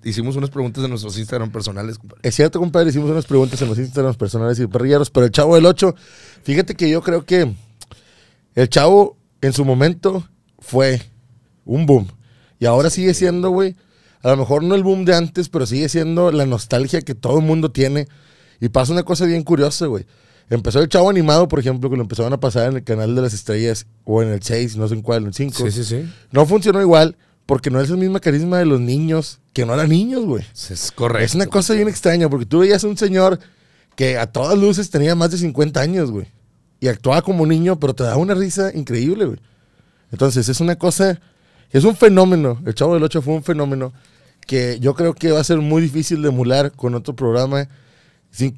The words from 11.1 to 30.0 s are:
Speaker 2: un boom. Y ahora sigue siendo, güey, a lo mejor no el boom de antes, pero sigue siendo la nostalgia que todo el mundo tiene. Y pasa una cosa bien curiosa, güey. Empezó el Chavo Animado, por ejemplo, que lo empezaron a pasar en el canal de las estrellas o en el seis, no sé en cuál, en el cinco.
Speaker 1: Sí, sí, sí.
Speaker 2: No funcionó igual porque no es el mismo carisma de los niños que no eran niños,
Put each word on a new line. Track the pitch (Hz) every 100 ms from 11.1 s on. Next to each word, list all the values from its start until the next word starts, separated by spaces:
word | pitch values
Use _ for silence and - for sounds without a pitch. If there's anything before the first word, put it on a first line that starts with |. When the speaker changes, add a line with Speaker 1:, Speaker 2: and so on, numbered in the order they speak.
| _ _ _ _ _ -
Speaker 2:
un | 131 160
boom. | 135 92 - _ _ _ -
Y | 117
ahora | 120 156
sigue | 175 185
siendo, | 180 185 175 185
güey, | 185 190 180 _ _ _ _
a | 123
lo | 135
mejor | 127 143
no | 170 196
el |
boom | 190 190 185
de | 170
antes, | 170 180 175
pero | 160 120
sigue | 127 151
siendo | 165 160 165 180
la | 156 135
nostalgia | 117 - 123 135 170
que | - 123
todo | 120 143
el | 156
mundo | 160 156
tiene. | 123 135 143 143 _ _ _ _ -
Y | 117
pasa | 131 127
una | 170
cosa | 175 165 175
bien | 170
curiosa, | 151 165 139 - 165
güey. | 104 - _ _ _ -
Empezó | 120 110 123
el | 160
Chavo | 190 185
Animado, | 190 156 151 175
por | 151
ejemplo, | 127 127 131
que | 127
lo |
empezaron | 110 113 117
a | 135
pasar | 135 117 120
en | 135
el |
canal | 127 110 110 123
de |
las | 127
estrellas | 104 - 107 117 110 - _
o | - 107
en | 113
el | 104
seis, | 92 113 120 107
no | 107
sé | 110
en |
cuál, | 110 117
en | 104
el |
cinco. | 95 139 123
Speaker 1:
Sí, | 120
sí, | 104 110
sí. | 117 165 - _
Speaker 2:
No | 131 147
funcionó | 208 208 196
igual | 190 165 160 - _ _ -
porque | 131 135
no | 127
es | 139
el | 180
mismo | 190 190
carisma | 175 143 170 180
de | 170
los | 135
niños | 120 135 160 160 147 - _
que | - 117
no | 127
eran | 156
niños, | 160